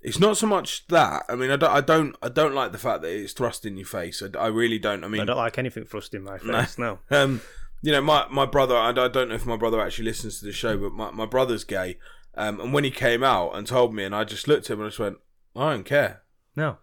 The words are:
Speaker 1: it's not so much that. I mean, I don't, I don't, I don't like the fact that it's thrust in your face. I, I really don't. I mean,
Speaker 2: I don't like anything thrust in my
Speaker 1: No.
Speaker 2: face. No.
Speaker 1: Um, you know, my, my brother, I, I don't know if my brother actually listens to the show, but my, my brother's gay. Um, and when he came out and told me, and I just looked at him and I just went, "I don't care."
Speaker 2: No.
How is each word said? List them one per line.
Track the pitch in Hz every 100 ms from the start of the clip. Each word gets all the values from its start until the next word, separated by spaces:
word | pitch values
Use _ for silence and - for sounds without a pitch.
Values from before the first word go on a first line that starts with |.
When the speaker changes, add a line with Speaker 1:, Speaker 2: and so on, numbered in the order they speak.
Speaker 1:
it's | 127 107
not | 202 208
so | 220
much | 196 - - _
that. | 170 117 73 -
I | 123
mean, | 131
I | 139
don't, | 143
I | 120
don't, | 143 160 147 -
I | 120
don't | 123 156
like | 139 120
the | -
fact | 127 92
that | 80
it's | 98 98
thrust | - 123 - 110
in | 95
your | 92
face. | 107 87 -
I, | 98 95
I | 110
really | 110 117 110
don't. | 107 101
I | 85
mean, | 107
Speaker 2:
I | 107
don't | 127
like | 117 -
anything | 131 113
thrust | 113 107 -
in | 104
my | 98 95
Speaker 1:
No. | 110 113
Speaker 2:
face. | 120 -
No. | 120 95 -
Speaker 1:
Um, | 143 135 127 - - - -
you | 151
know, | 147
my, | 143 151 -
my | 135 139
brother, | 143 131
I, | 123 113
I | 120 127
don't | 135 127
know |
if | 113
my | 123 113
brother | 117 110
actually | 95 - 113
listens | 107 107 -
to | 101
the |
show, | 98 117 104
but | 98
my, | 98 107
my | - 110
brother's | 127 131 110
gay. | - 98 92 90 - - - -
Um, | 107 104
and | 113
when | 143
he | 143
came | - 131 117
out | 135 107 85
and | 92 101
told | 127 120
me, | 107
and | 95 104
I |
just | 107 107 -
looked | 147 -
at |
him | 107
and | 107
I |
just | -
went, | 104 - _ _ _
"I | 113 147
don't | 131
care." | 92 143 110 - _ _ _
Speaker 2:
No. | - 151 104